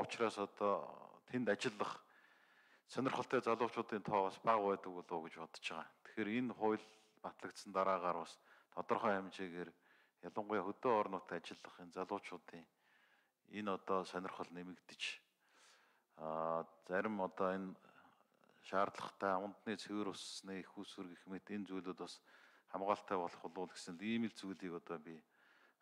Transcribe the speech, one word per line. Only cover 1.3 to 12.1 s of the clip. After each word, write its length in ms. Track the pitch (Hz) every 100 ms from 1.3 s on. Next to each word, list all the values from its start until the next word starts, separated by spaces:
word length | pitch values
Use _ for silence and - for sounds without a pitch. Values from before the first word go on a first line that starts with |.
тэнд 160 | 127 104
ажиллах 560 | 101 127 104 - - - - - - _ - - - -
сонирхолтой 560 | - 131 127 120 127
залуучуудын 640 | 117 113 117 - - 107 101
тоо 240 | 104 95
бас 80 | - 117
бага 160 | 113
байдаг 320 | 101 95 95
болов 160 | 90 -
уу 160 | 87 80
гэж 100 | 85
бодож 240 | 80 - -
байгаа. 240 | 82 - - -
Тэгэхээр 240 | - 104 117
энэ 160 | 127
хууль 320 | 92 107 107 - - _ _ -
батлагдсан 480 | - 95 - 107
дараагаар 440 | 95 95 92 90 85
бас 160 | 82 - - - _ -
тодорхой 400 | - 107 113 98
хэмжээгээр 520 | 95 92 92 87 85 - _ _ _ _ 87
ялангуяа 380 | - 104 107 92
хөдөө 240 | - 131
орон 200 | 107 101 92
нутгийн 240 | - 87
ажиллах 340 | - 82 - -
энэ 140 | 87 92
залуучуудын 680 | 92